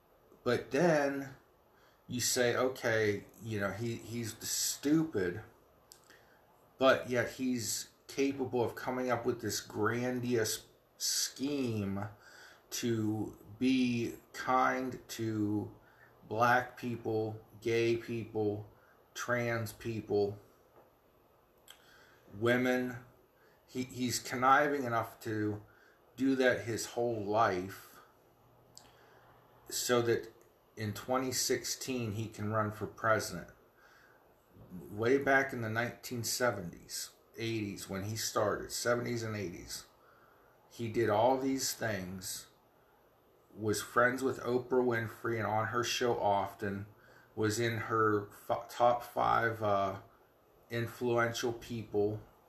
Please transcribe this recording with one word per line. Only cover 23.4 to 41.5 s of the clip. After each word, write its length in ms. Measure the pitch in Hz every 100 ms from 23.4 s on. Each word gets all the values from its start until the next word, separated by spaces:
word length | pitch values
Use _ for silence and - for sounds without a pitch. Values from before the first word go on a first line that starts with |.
| _ _ _
He, 220 | 127 127
he's 300 | 120 123 107
conniving 640 | - 127 131 139 147 143
enough 340 | 123 117 107 -
to 400 | 117 107 104 104 - - - _ _ -
do 200 | 135 131
that 240 | 127 110
his 260 | 104 104 -
whole 380 | - 120 113
life 640 | 101 107 110 92 95 - - - - _ _ _ _ _ _ - - - - - - - _ - -
so 320 | - - 120
that 300 | 117 110 - - - _ _ -
in 160 | 107
twenty 400 | 101 - 127 131
sixteen 800 | 123 - 123 - - - 127 117
he 140 | 101 107
can 260 | - 104
run 180 | 110 104
for 160 | 104 101
president. 640 | - 113 107 - 87 - - _ _ - - - - _ _ _ - - 180 -
Way 260 | 104 117 139
back 340 | 135 135 131
in 80 | 123
the 80 | 113
nineteen 540 | 110 120 - - 123
seventies, 880 | 117 - 123 104 85 - - - - - _ -
eighties, 540 | 113 113 101 95 -
when 140 | 95
he 100 | 101
started, 560 | 110 - - 104 - -
seventies 540 | - 120 120 120 120
and 100 | 110
eighties, 500 | 104 92 87 - - - _ - - - - - _ _
he 160 | - 117
did 240 | 120 110
all 260 | 104 120 135
these 360 | 135